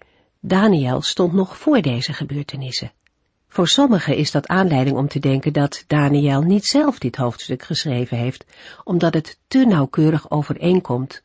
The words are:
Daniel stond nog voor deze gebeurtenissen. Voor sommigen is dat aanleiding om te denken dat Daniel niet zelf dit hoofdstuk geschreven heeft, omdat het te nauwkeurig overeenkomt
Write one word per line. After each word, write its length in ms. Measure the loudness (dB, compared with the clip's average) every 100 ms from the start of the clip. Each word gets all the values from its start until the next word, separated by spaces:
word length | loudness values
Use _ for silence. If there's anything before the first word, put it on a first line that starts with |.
| _ _ _ _
Daniel 640 | -2 2 4 4 2 -2
stond 300 | -2 -2 0
nog 260 | 0 -2 -2
voor 220 | 0 2
deze 320 | 2 -2 -6
gebeurtenissen. 800 | -8 -8 -8 -8 -10 -10 -10 -10 -16 _ _ _ _ _
Voor 200 | -2 2
sommigen 480 | 2 4 2 2 0
is 140 | 0
dat 180 | -2 0
aanleiding 480 | 0 2 2 2 0
om 120 | -2
te 100 | -2
denken 340 | 0 0 0
dat 320 | 0 -2 -4 -2
Daniel 560 | 0 2 2 2 2
niet 220 | 2 0
zelf 340 | 2 2 0 -2
dit 180 | -6 -2
hoofdstuk 460 | -4 -4 -8 -8
geschreven 540 | -6 -6 -2 -4 -2 -4
heeft, 280 | -4 -8 -18 -20 -20 -16
omdat 300 | -4 0 2
het 240 | 0 -4 -14 _
te 160 | 2
nauwkeurig 640 | 4 4 2 2 2 2 -2
overeenkomt 920 | -4 -4 -4 0 0 0 -4 -6 -12